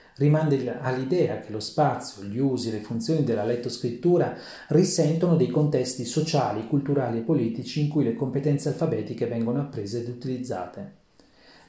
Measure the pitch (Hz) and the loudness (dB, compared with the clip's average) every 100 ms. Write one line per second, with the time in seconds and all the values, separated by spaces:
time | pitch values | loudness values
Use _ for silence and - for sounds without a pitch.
0 | - - 147 156 156 135 120 113 127 127 | -20 2 4 4 4 2 0 -2 -2 -2
1 | 131 180 127 107 - 110 - - 165 120 | 0 2 2 0 -6 -8 -4 2 2 2
2 | - 101 101 110 135 120 113 107 - 117 | -6 -10 -8 0 0 0 -2 -4 -4 -4
3 | - 160 120 107 107 123 127 - 123 120 | 0 0 2 0 0 -2 -4 -4 -4 0
4 | 175 175 123 - - - - 151 196 - | 4 4 2 -4 -14 -18 2 4 4 4
5 | 151 165 175 156 123 156 147 135 123 - | 2 2 4 4 4 4 2 2 0 -4
6 | 117 156 160 147 113 104 110 139 139 139 | -4 -2 0 2 0 -2 0 0 2 0
7 | 120 117 113 147 113 120 120 151 147 151 | 0 -2 0 2 2 -2 -6 -2 0 2
8 | 117 113 135 135 151 139 151 - 165 110 | 0 0 -2 0 2 0 0 -2 0 -2
9 | 104 117 120 117 113 135 143 113 101 117 | -4 -4 -2 0 0 0 -2 -6 -6 -4
10 | 120 120 127 127 - 95 90 - 98 - | -6 -8 -6 -6 -4 -6 -6 -10 -14 -16
11 | _ _ _ _ - - | _ _ _ _ -20 -20